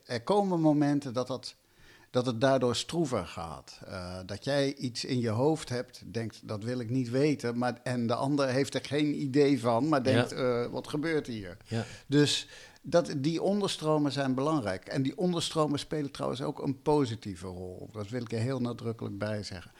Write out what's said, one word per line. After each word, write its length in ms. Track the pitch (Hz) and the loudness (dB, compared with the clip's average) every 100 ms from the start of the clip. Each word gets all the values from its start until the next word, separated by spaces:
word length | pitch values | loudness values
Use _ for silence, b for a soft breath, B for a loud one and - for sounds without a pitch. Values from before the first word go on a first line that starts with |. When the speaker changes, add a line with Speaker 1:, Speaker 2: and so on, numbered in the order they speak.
| - | -6
Speaker 1:
er 180 | 120 | -4
komen 360 | - 208 190 170 | 0 2 2 4
momenten 520 | 156 147 143 143 139 | 4 6 4 2 0
dat 140 | 120 123 | -2 -2
dat, 280 | 120 - - _ b b b b | -4 -10 -18 _ b b b b
dat 160 | 127 127 | -2 0
het 160 | 113 | 4
daardoor 340 | 135 135 123 113 | 4 4 4 0
stroever 500 | - 170 143 113 82 | -2 -2 0 -2 -4
gaat. 540 | 90 82 67 - - - | -8 -10 -10 -14 -18 -12
Eh, 340 | 95 90 92 92 | -10 -8 -10 -10
dat 180 | 98 | -8
jij 320 | 135 143 139 - | -2 0 0 -2
iets 300 | 123 117 - | -6 -6 -2
in 140 | 127 | 0
je 100 | 117 | 2
hoofd 400 | 107 147 151 - | 2 2 2 -2
hebt, 320 | 123 - - 90 | -6 -6 -12 -8
denkt, 260 | 113 113 - 107 | -6 -6 -8 -8
"Dat 160 | 107 | -6
wil 160 | 113 127 | -4 -4
ik 100 | 113 | -2
niet 200 | 131 117 | -2 0
weten." 480 | 131 151 135 120 120 | 2 2 2 -2 0
Maar, 220 | 123 120 | -2 -2
en 240 | 131 123 117 | -4 0 0
de 80 | 120 | 0
ander 320 | 135 147 135 | 0 2 2
heeft 280 | 131 135 135 | 2 0 -2
er 100 | - | -2
geen 360 | 147 147 143 | 0 0 0
idee 380 | 139 139 139 131 | 2 6 6 6
van, 300 | 120 117 156 | 4 4 4
maar 100 | 143 | 2
Speaker 2:
Ja. 140 | 127 | 4
Speaker 1:
denkt, 180 | 120 123 | 4 2
"Eh, 340 | - 127 120 120 | 0 0 0 -2
wat 220 | 127 - | -4 -4
gebeurt 400 | 151 160 151 127 | -4 0 0 -2
hier?" 300 | 110 90 - - | -8 -10 -12 -6
Speaker 2:
Ja. 200 | 113 - B B | -4 -4 B B
Speaker 1:
Dus 400 | 143 143 - - B B B | 6 6 4 -4 B B B
dat, 300 | - 170 - 151 | 2 2 2 0
die 240 | 147 165 | 0 2
onderstromen 720 | 185 202 190 - 156 156 147 | 2 2 0 -2 0 2 2
zijn 220 | 131 135 131 | 0 0 0
belangrijk. 500 | 147 156 101 92 - | 2 2 0 -4 -4
En 160 | 147 | -2
die 160 | 131 - | 0 0
onderstromen 600 | 180 170 - 160 151 143 | 0 0 0 0 0 0
spelen 320 | - 156 139 | -2 -4 -4
trouwens 300 | - 135 131 | -4 -4 -4
ook 180 | 151 - | -6 -4
een 220 | - 127 | -4 -2
positieve 640 | 156 147 120 110 107 85 92 | 2 2 2 -2 -8 -8 -10
rol. 420 | 92 92 92 92 | -8 -10 -10 -12
Dat 180 | 107 101 | -10 -8
wil 120 | 127 | -6
ik 100 | 117 | -4
er 80 | 113 | -2
heel 220 | 127 131 | -2 -2
nadrukkelijk 560 | 120 117 113 113 110 101 | -4 -4 -6 -6 -6 -4
bij 260 | 107 104 | -4 -4
zeggen. 280 | 98 90 - | -6 -12 -14